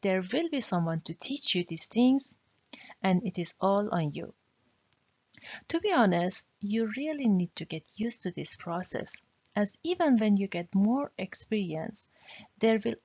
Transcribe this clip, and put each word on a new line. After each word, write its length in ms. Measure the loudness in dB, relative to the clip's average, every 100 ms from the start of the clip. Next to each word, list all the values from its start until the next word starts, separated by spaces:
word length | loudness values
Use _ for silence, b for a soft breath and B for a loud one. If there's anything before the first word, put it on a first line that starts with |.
there 220 | 0 0 0
will 160 | -2 -2
be 100 | -2
someone 420 | 0 0 0 -2
to 120 | -6
teach 420 | -8 -6 -4 0 0
you 80 |
these 240 | -2 -4 -2
things, 480 | 4 6 6 0 -10 _ _ _ B B B
and 220 | 2 2
it 160 | 2 -4
is 140 | -6 -2
all 280 | 2 2 2
on 200 | 0 -2
you. 200 | -4 -10 -14 _ _ _ _ _ _ _ _ _ B B B -4
To 120 | -2
be 120 | 2
honest, 560 | 4 6 4 2 -2 -4 _
you 320 | -4 -2 -2 -4
really 300 | -6 -2 2
need 280 | 2 2 -4
to 80 | -8
get 220 | -8 -10 -6
used 280 | -6 -4
to 80 | -6
this 240 | -6 -4 -6
process, 680 | -6 -6 -6 -6 -6 -8 -10 _ _ -4
as 220 | -4 -4
even 340 | -6 0 4 4
when 200 | 4 2
you 100 | 2
get 260 | -4 -2
more 380 | 2 2 2 -2 -6
experience, 920 | -6 -4 -2 -2 -2 -4 -6 -10 -12 B B B B _
there 200 | 2 4
will 120 | 0 -6